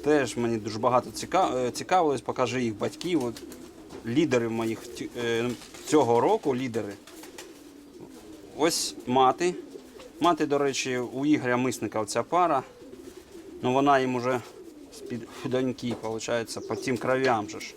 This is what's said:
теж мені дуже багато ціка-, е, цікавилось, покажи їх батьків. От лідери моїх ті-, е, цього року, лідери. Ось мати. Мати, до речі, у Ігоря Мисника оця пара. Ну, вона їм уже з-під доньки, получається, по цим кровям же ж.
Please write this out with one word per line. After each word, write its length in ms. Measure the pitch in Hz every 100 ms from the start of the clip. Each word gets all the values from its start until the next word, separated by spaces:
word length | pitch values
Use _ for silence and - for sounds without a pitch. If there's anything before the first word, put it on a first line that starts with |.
теж 340 | 143 151 127 120
мені 200 | 117 117
дуже 220 | 107 107
багато 320 | 123 123 -
ціка-, 400 | - - 175 175 127
е, 140 | 123
цікавилось, 500 | 117 143 185 160 135
покажи 420 | - 120 123 123
їх 120 | 120 101
батьків. 480 | 113 - 170 170 123
От 160 | 113 - - - - - - 117
лідери 420 | 120 160 123 117
моїх 380 | 113 117 110 -
ті-, 220 | - - 120 120
е, 240 | 117 120 113 - - -
цього 340 | 151 123 117
року, 360 | 139 214 151 127
лідери. 380 | 131 113 104 101 - - - - - - - - - - - - - - - 117
Ось 380 | 156 - - - -
мати. 480 | 127 127 131 175 175 - - - - - -
Мати, 260 | 165 160 156
до 120 | 143
речі, 400 | 139 131 135 127
у 280 | 120 117 143
Ігоря 320 | 147 120 123
Мисника 420 | 127 117 110 110
оця 240 | 107 120
пара. 400 | 117 170 175 139 117 - - - - - - - - -
Ну, 120 | 123
вона 260 | 127 143 139
їм 160 | 131 127
уже 260 | 120 127 - - - - - -
з-під 300 | - 120 113 - 139
доньки, 500 | 127 131 117 123 110
получається, 600 | 110 113 - 117 110 -
по 140 | - 113
цим 220 | 131 123
кровям 520 | 131 131 131 117 104
же 100 | -
ж. 140 | -